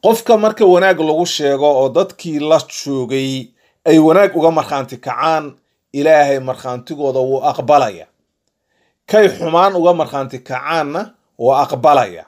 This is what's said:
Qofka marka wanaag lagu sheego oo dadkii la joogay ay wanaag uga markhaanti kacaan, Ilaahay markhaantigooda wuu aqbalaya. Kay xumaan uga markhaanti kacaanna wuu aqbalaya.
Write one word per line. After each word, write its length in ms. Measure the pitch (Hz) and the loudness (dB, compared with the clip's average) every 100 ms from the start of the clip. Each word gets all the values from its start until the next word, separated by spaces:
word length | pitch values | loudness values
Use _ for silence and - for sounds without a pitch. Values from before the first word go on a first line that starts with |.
Qofka 300 | 202 226 - 226 | 2 0 2 2
marka 280 | 214 214 208 | 2 2 4
wanaag 340 | 180 190 175 | 4 4 0
lagu 260 | 156 156 175 | 0 -2 -2
sheego 400 | - 147 139 147 139 | -2 -2 0 2 2
oo 100 | 131 | 0
dadkii 500 | 120 190 - 170 151 | 0 -4 -6 -10 -6
la 200 | 151 160 - | 0 0 0
joogay 640 | - - 135 123 135 135 135 131 _ _ _ - | -14 -8 -6 -4 -4 -4 -8 -12 _ _ _ 2
ay 120 | 160 | 4
wanaag 320 | 156 170 196 170 | 6 4 2 2
uga 160 | 156 | 0
markhaanti 460 | - - 139 127 127 | 0 -4 -6 -8 -12
kacaan, 480 | - 120 151 160 147 - _ _ _ | -10 -4 -2 -2 -6 -18 _ _ _
Ilaahay 460 | 139 147 156 143 139 | -4 4 4 4 0
markhaantigooda 800 | 131 127 131 123 123 147 143 131 | -4 -10 -8 -10 -10 -6 -4 -2
wuu 220 | 131 135 | -2 -2
aqbalaya. 640 | 139 131 127 147 123 90 80 _ _ _ _ _ _ _ _ _ _ | -2 -4 2 2 2 -6 -20 _ _ _ _ _ _ _ _ _ _
Kay 160 | 208 202 | 2 2
xumaan 440 | 147 165 165 190 190 | 0 -2 2 2 2
uga 180 | 170 | 0
markhaanti 440 | 175 151 143 135 135 | 0 -2 -6 -8 -12
kacaanna 600 | - 127 143 165 147 156 220 _ _ _ | -10 -10 -6 -4 -4 -6 -10 _ _ _
wuu 140 | 117 135 | 0 0
aqbalaya. 600 | 139 139 151 143 110 85 | 0 0 2 2 0 -8